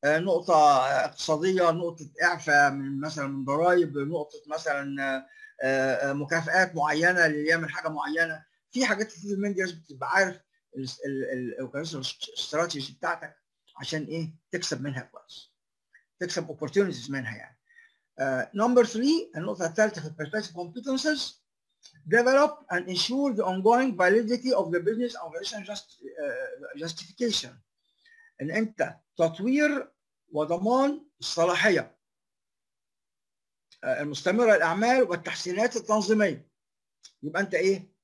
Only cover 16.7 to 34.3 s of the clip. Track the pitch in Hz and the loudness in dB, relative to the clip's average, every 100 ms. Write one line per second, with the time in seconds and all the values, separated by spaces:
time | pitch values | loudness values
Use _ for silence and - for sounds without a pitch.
16.7 | 196 202 131 120 139 117 107 - _ _ | 2 0 0 -8 -8 -8 -10 -16 _ _
17.7 | _ - _ _ - 135 127 - 202 226 | _ -20 _ _ -4 -2 -2 -4 0 4
18.7 | 247 226 220 262 330 - 156 185 196 165 | 6 4 2 2 2 0 -8 -8 -4 -4
19.7 | 165 214 202 151 - 151 214 190 165 175 | 2 0 0 -12 -10 -6 -6 -6 -10 -12
20.7 | 202 226 262 285 302 - - _ _ _ | -10 -6 -2 -2 -2 -6 -12 _ _ _
21.7 | _ - _ - 214 240 269 302 302 - | _ -20 _ 0 4 6 6 4 2 -6
22.7 | 175 180 180 - 254 285 214 - 185 190 | -4 -4 -4 -2 0 0 0 -2 2 4
23.7 | 240 269 185 180 214 220 240 254 254 165 | 4 4 2 4 4 2 -2 0 0 0
24.7 | 175 170 226 240 - 165 160 196 214 196 | 0 -2 -2 -4 -6 -12 -10 -10 -10 -10
25.7 | 202 - _ 131 - 143 123 131 127 139 | -14 -14 _ -18 -10 -8 -6 -8 -10 -14
26.7 | 143 165 160 - - 240 - - 127 _ | -10 -10 -10 -14 -4 -2 -2 -6 -16 _
27.7 | _ _ _ _ _ _ _ 143 180 220 | _ _ _ _ _ _ _ -4 -2 -2
28.7 | - - - _ _ 165 165 208 277 294 | -2 -6 -6 _ _ -2 0 0 2 2
29.7 | 285 - _ _ _ _ 147 151 175 202 | 0 -6 _ _ _ _ -4 -2 0 2
30.7 | 254 269 294 - _ - - 170 180 214 | 4 2 0 -10 _ -8 0 2 4 4
31.7 | 175 - _ _ _ _ _ _ _ _ | 2 0 _ _ _ _ _ _ _ _
32.7 | _ _ _ _ _ _ _ _ _ _ | _ _ _ _ _ _ _ _ _ _
33.7 | _ - 127 147 139 175 | _ -4 -2 -4 -4 -2